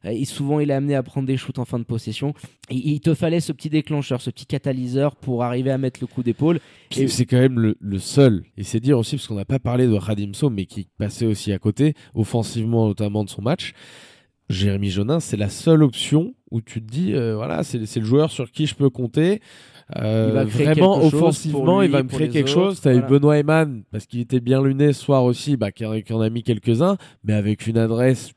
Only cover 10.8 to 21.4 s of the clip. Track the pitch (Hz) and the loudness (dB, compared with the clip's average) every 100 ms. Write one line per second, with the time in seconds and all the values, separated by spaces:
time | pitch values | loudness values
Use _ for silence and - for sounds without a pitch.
10.8 | 92 - 104 - 113 101 - 95 104 104 | -14 -6 -8 -2 -2 -2 -4 -2 -2 0
11.8 | 151 - - - 104 117 107 117 113 117 | 0 0 -8 -4 -2 -2 -2 -4 0 2
12.8 | 110 98 104 107 101 - 107 180 - - | 0 0 -4 -4 -6 -6 -4 -4 -6 -14
13.8 | - - - _ _ _ - 92 101 98 | -20 -20 -20 _ _ _ -8 -2 0 0
14.8 | 101 95 107 160 - 104 101 - 165 160 | -2 -2 -2 -2 -2 -4 -4 -2 4 6
15.8 | 147 - - 151 190 262 _ 113 113 113 | 4 2 0 0 0 -10 _ -8 -6 -12
16.8 | 110 127 185 151 117 107 131 - 180 123 | -8 -4 -2 -2 -2 -4 -4 -4 -4 -6
17.8 | 107 123 107 135 156 - 131 - 151 - | -6 -4 2 2 2 -2 -10 -4 -4 0
18.8 | 139 - 120 - 170 208 _ - - - | 0 0 -4 0 0 0 _ -20 -20 -20
19.8 | - - 110 110 110 135 107 110 147 156 | -12 -6 0 2 2 2 0 2 2 6
20.8 | 185 180 160 147 165 147 | 6 6 4 4 2 2